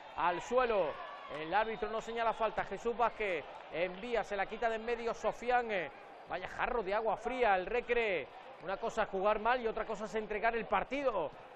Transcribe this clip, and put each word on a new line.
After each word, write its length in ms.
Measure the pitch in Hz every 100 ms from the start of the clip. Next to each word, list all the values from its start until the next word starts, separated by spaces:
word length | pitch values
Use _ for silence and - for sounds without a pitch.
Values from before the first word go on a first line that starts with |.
| - -
al 240 | 170 175
suelo, 500 | - 247 240 208 151 - - - - 143
el 120 | 156
árbitro 360 | 196 226 220 208
no 120 | 220
señala 320 | 226 233 226
falta, 320 | 202 220 -
Jesús 320 | 180 196 233 226
Vázquez 480 | 226 - 202 165 - - -
envía, 500 | 151 180 185 240 226
se 140 | 185 202
la 100 | 190
quita 220 | 214 226
de 80 | 220
en 80 |
medio 300 | 226 233 226
Sofián, 580 | - 214 - 240 247 233
eh, 180 | 196 147 - - - -
vaya 180 | 170 190
jarro 340 | - 196 240
de 100 | 185
agua 220 | 208 220 175
fría 400 | 240 262 226 185
el 100 | 180
Recre. 600 | 240 - 233 220 165 127 - - -
Una 140 | 175 196
cosa 280 | 233 226
es 40 | 196
jugar 280 | 190 208 214
mal 220 | 226 254
y 80 | 220
otra 160 | 214
cosa 220 | 208 208 214
es 80 | 220
entregar 400 | 208 208 220 233
el 100 | -
partido 640 | 196 - 277 269 202 139 - -